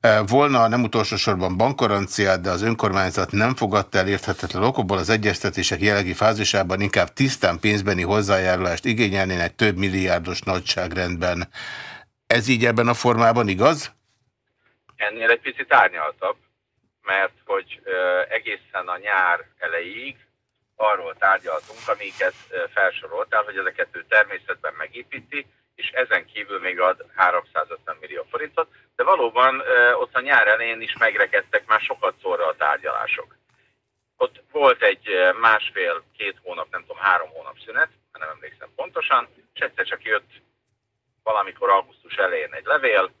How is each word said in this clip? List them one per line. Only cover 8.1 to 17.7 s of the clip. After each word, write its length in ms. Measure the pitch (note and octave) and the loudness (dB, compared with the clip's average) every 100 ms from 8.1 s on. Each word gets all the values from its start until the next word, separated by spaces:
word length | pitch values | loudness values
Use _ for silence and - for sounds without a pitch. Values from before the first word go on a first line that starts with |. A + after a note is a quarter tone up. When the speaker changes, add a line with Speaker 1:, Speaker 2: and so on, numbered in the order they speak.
| G#2 G2 F#2+ F#2 F#2 F2+ E2+ | 0 2 2 2 0 0 -2
Speaker 1:
igényelnének 680 | - A2 G#2+ G2 F#2+ F2+ E2+ | -2 0 0 0 0 -2 -2
több 220 | - A2 F2+ | 0 0 2
milliárdos 680 | G2 F#2 F#2+ F2 F2 F2 | -2 0 0 -2 -2 -8
nagyságrendben. 1040 | - F#2 - - F2+ F2+ F2+ F2 F2+ F2 E2+ - - - - - - _ _ | -4 -4 -4 -4 -4 -4 -4 -2 -2 -4 -8 -12 -14 -14 -16 -18 -20 _ _
Ez 220 | A#2 A#2 | 0 2
így 160 | A#2+ | 2
ebben 240 | A#2+ A2+ A#2+ | 4 4 2
a 60 | |
formában 540 | A#2 B2 A#2 A2+ A#2 G#2 | 2 2 6 6 4 2
igaz? 460 | F#2 B2+ D#3 - _ _ _ _ _ _ _ _ _ _ - | 4 4 2 -6 _ _ _ _ _ _ _ _ _ _ -6
Speaker 2:
Ennél 340 | G#2 A2+ A2+ | -6 0 2
egy 100 | A#2 | 2
picit 320 | C3+ B2+ C3+ | 0 -10 2
árnyaltabb, 640 | C3+ F#2+ F2 D2+ - F#2 G#2+ _ _ _ _ _ _ | 4 4 0 -6 -4 -6 -6 _ _ _ _ _ _
mert 300 | F#2+ F#2+ F#2+ _ | -4 -2 -2 _
hogy, 360 | - G2 - | -4 -4 -4